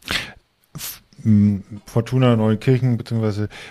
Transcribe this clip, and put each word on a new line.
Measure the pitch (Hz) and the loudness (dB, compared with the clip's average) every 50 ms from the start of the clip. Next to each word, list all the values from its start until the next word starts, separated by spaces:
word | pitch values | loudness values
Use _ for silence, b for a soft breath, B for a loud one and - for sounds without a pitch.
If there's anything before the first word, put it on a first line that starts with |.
| - B B B B B B - _ _ _ _ _ _ - | -10 B B B B B B -20 _ _ _ _ _ _ -18
F-, | - - - - - _ _ _ - - | -14 -14 -14 -14 -16 _ _ _ -4 0
m, | 113 107 104 101 104 101 95 - - 110 101 - | 2 4 4 4 4 2 -2 -6 -12 -18 -20 -16
Fortuna | - - 120 117 120 127 131 131 123 120 110 | -6 -4 -4 -4 -2 0 2 4 4 4 4
Neunkirchen, | 110 110 110 104 - - 131 123 123 127 120 110 | 2 2 0 0 2 2 2 2 2 0 0 -2
beziehungsweise | 113 - 117 113 110 107 101 101 107 104 B B B B | -4 -4 -4 -2 -2 -2 -2 -2 -4 -6 B B B B